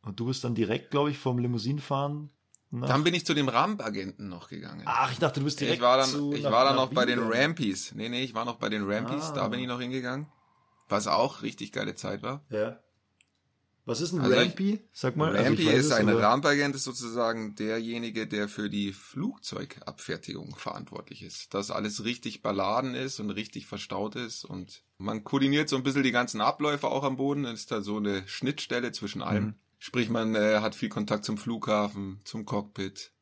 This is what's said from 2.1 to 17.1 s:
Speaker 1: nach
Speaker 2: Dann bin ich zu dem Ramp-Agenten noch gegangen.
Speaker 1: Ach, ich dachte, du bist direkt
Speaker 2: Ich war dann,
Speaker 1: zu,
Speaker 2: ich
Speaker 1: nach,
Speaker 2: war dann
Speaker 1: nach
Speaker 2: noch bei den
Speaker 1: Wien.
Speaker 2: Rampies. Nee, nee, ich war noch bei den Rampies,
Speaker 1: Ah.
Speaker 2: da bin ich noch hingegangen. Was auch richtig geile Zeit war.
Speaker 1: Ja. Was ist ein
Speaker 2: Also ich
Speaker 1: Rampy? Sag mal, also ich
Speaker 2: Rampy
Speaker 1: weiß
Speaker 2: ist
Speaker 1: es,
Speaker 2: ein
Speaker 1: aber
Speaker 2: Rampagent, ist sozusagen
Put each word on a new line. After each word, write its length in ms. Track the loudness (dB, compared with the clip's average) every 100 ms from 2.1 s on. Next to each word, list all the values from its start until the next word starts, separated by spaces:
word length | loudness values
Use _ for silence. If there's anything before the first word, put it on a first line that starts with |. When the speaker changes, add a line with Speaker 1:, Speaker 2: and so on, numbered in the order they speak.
| -4 -10 _ _ -20 _
Speaker 1:
nach 180 | -4 2
Speaker 2:
Dann 160 | 4
bin 100 | 4
ich 120 | 0 0
zu 80 |
dem 160 | 2 4
Ramp-Agenten 800 | 4 2 0 -4 -4 -8 -8 -10
noch 180 | -10 -12
gegangen. 360 | -12 -12 -8 -2
Speaker 1:
Ach, 260 | 2 0
ich 80 | 2
dachte, 220 | 0 2
du 40 | -2
bist 140 | 0
direkt 180 | 0 4
Speaker 2:
Ich 40 |
war 160 | 6 6
dann, 120 | 4
Speaker 1:
zu, 220 | 2 -2
Speaker 2:
ich 100 | 0
Speaker 1:
nach, 80 | 4
Speaker 2:
war 120 | 6 6
dann 100 | 6
Speaker 1:
nach 80 | 4
Speaker 2:
noch 60 |
bei 120 | 2 4
den 140 | 2
Speaker 1:
Wien. 120 | 2
Speaker 2:
Rampies. 600 | 4 4 2 0 0 -6
Nee, 140 | -6 -4
nee, 140 | -4
ich 100 | -4
war 120 | -2 -4
noch 100 | -4
bei 140 | -2
den 140 | -2 0
Rampies, 360 | -2 -2 -4 -4
Speaker 1:
Ah. 20 |
Speaker 2:
da 140 | -2 -2
bin 100 | -2
ich 80 | -4
noch 140 | -4
hingegangen. 460 | -4 -4 -4 -6 -8 _ _ _ _ _ _
Was 200 | 0 2
auch 340 | 4 2 0
richtig 320 | -8 -6 -6
geile 220 | -4 -4 -4
Zeit 280 | -6 -6
war. 220 | -6 -8 _
Speaker 1:
Ja. 300 | -2 -2 -4 _ _ _ _ _ _ _ _ _ _
Was 160 | -6 -4
ist 100 | -2
ein 60 | 2
Speaker 2:
Also 120 | 4
ich 60 | 6 4
Speaker 1:
Rampy? 320 | 2 0 0 _
Sag 220 | -4 -2 2
mal, 120 | 2
also 100 | 4
ich 60 | 4
Speaker 2:
Rampy 180 | 4 6
Speaker 1:
weiß 80 | 6
Speaker 2:
ist 60 | 6
Speaker 1:
es, 40 |
Speaker 2:
ein 160 | 6 6
Speaker 1:
aber 120 | 6
Speaker 2:
Rampagent, 540 | 6 6 4 4 2 0
ist 80 | -4
sozusagen 680 | -4 -4